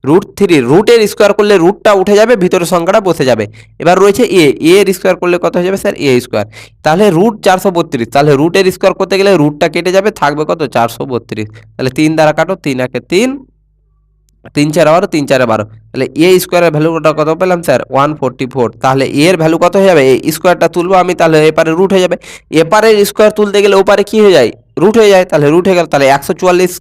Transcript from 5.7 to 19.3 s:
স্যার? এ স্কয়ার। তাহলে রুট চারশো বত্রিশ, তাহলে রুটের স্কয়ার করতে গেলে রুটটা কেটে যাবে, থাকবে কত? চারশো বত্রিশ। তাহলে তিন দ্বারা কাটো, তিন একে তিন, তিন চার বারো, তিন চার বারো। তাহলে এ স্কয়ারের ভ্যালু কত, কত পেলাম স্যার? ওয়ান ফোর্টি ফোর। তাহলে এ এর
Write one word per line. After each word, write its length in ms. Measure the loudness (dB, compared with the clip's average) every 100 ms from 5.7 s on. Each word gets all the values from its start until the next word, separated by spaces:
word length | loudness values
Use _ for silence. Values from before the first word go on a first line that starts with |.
| -4
স্যার? 120 | -6 -4 0
এ 20 | 0 -2
স্কয়ার। 220 | -8 -8 -12 -20 _ -2
তাহলে 200 | 0 2 2
রুট 160 | 0 0 -2
চারশো 240 | 0 -2 -4
বত্রিশ, 300 | -4 -6 -4
তাহলে 180 | 0 2 2
রুটের 260 | 0 0 -2 0
স্কয়ার 180 | -2 -2
করতে 160 | -4 0
গেলে 120 | 2 2
রুটটা 260 | 0 -2 -4
কেটে 180 | -2 -2 -2
যাবে, 120 | -2 -2
থাকবে 220 | -4 -2 -4
কত? 120 | -4 -4 -2
চারশো 280 | -4 -4 -8
বত্রিশ। 360 | -8 -8 -12 -12 -14 -20
তাহলে 180 | -8 -6 -2
তিন 100 | -2 0
দ্বারা 160 | 0 0
কাটো, 160 | -4 -6 -6
তিন 120 | -6 -6
একে 140 | -8 -4
তিন, 180 | -2 -2 -6 -16 _ _ _ _ _ _ _ _ _ -8 -4
তিন 120 | -2 2
চার 120 | 2
বারো, 140 | 2 0
তিন 100 | -4 -2
চার 120 | 0 0
বারো। 120 | -2 -6 -12 _
তাহলে 160 | -8 -6 0 2
এ 20 | 2
স্কয়ারের 280 | 0 0 0 0
ভ্যালু 140 | -2 0
কত, 120 | -2 0
কত 100 | -2 -2
পেলাম 180 | -2 -2 -2
স্যার? 120 | -2 -2
ওয়ান 160 | -2 -2 -2
ফোর্টি 260 | -8 -6 -8
ফোর। 140 | -4 -4 -2
তাহলে 220 | -2 -2 -2 0
এ 20 |
এর 60 | 0